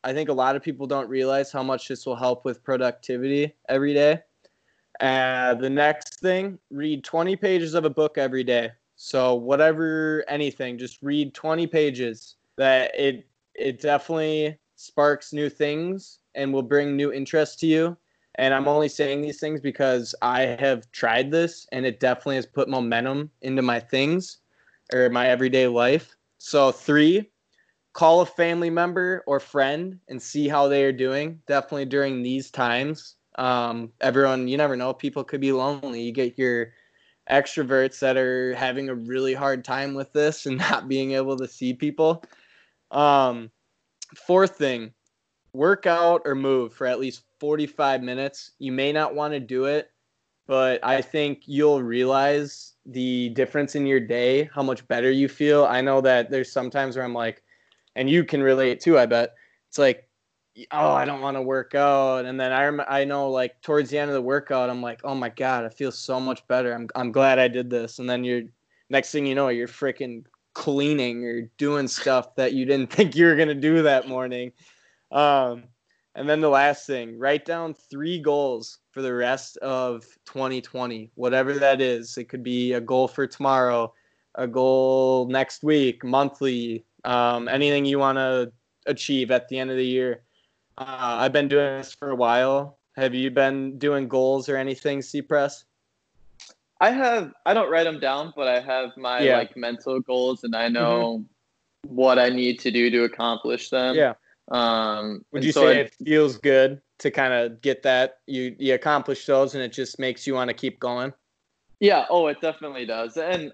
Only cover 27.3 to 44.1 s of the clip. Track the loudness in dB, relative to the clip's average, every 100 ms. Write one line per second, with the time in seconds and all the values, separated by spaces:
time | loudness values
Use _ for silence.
27.3 | _ _ _ _ _ _ 2 6 6 2
28.3 | 0 0 0 0 0 0 -2 -2 -4 -2
29.3 | -4 -2 0 0 0 -6 -12 -16 -14 -8
30.3 | -2 0 2 4 4 2 2 -2 -2 -6
31.3 | -10 -2 -2 -2 -8 -2 -2 -2 -2 -4
32.3 | -6 -6 -4 -2 0 -4 -8 -14 _ _
33.3 | -4 -2 0 -2 -6 -10 _ 0 2 2
34.3 | 2 -2 0 0 0 -4 -6 -8 -8 -8
35.3 | -4 0 0 -2 -4 -8 -8 -6 -2 -4
36.3 | 0 0 0 -4 _ _ _ _ _ 2
37.3 | 2 2 -6 0 2 0 0 0 0 0
38.3 | -2 -4 -4 -4 -4 -8 -8 -6 -4 -2
39.3 | -2 -2 -2 -6 -6 -6 -8 -4 0 0
40.3 | -2 -6 -4 -2 -2 -2 -4 -2 -2 -2
41.3 | -4 -8 -6 -6 -4 -6 2 2 2 -8
42.3 | _ _ _ _ _ _ 2 4 6 2
43.3 | -2 -12 _ _ _ _ _ -20